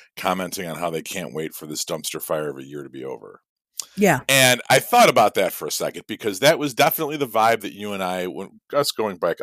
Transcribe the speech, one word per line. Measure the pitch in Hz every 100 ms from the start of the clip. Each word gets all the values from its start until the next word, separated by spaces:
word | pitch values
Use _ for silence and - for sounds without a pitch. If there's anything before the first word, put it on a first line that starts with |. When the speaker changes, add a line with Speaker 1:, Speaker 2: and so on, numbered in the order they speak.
| _ -
Speaker 1:
commenting | 95 92 87 98 87
on | 78
how | 87
they | 80
can't | - 98 73
wait | 71 80 -
for | 78
this | 76
dumpster | - 80 - 78
fire | - 80 76
of | 67
a |
year | 67 73
to | 67
be | 65
over. | 65 58 50 - _ _ _ - - -
Speaker 2:
Yeah. | 196 143 -
Speaker 1:
And | 135 131 120 -
I | 131
thought | - 240 196
about | 123 104
that | 107 90
for | - 78
a |
second, | - 78 87 -
because | 107 113 92
that | 139 143
was | 147 117
definitely | 143 - 147 143
the | 131
vibe | 107 113 113
that | 104
you | 101 104
and | 98
I, | 90 92 90
when | 71 98 - -
us | 143 143
going | - 107 87
back, | 87 82